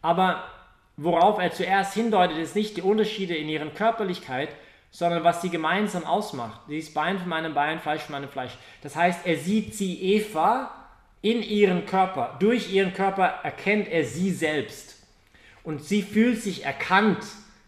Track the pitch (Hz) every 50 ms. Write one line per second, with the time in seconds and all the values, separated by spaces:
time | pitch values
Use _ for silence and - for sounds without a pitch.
0 | - 160 175 175 185 185 165 - - - - - - - _ _ _ _ _ -
1 | 147 170 175 160 175 208 208 185 180 170 - - 180 175 190 196 190 185 - 208
2 | 233 233 214 190 180 175 156 160 165 147 - 208 214 208 - - 185 190 214 214
3 | 208 214 - - 190 175 175 156 151 151 156 151 151 156 147 - 208 226 226 226
4 | 214 185 180 - - - 127 127 147 156 - - - - - _ _ _ _ -
5 | 175 170 170 170 156 170 165 - - 185 175 165 160 156 175 196 214 202 185 175
6 | 160 - 170 208 202 - - 131 120 110 - - - - 147 156 160 - - 151
7 | 151 170 196 196 180 180 165 160 160 165 147 143 143 151 160 165 - 156 151 156
8 | - - 147 139 139 135 - 135 127 120 - - - - - - - 143 - 156
9 | 170 180 180 185 - 185 165 143 143 175 208 220 214 - - - 196 190 175 -
10 | - 185 202 214 214 - - 156 160 196 233 262 262 247 - - - - - _
11 | _ _ _ _ - 208 233 240 196 - 208 208 208 190 180 175 - - - 190
12 | 190 180 185 143 120 120 - 127 190 214 247 240 - - 196 196 196 185 185 -
13 | 196 196 190 190 185 - - - - 156 - - - 190 208 214 196 196 - 165
14 | 147 120 - 170 180 196 175 127 160 151 151 147 131 - - - - - - -
15 | - _ _ _ _ _ _ - - - - - _ 165 156 139 - - 202 214
16 | 185 180 208 214 226 247 240 220 - 202 180 - - 139 139 - - - 185 196
17 | 214 214 180 - - - - - - - - _ _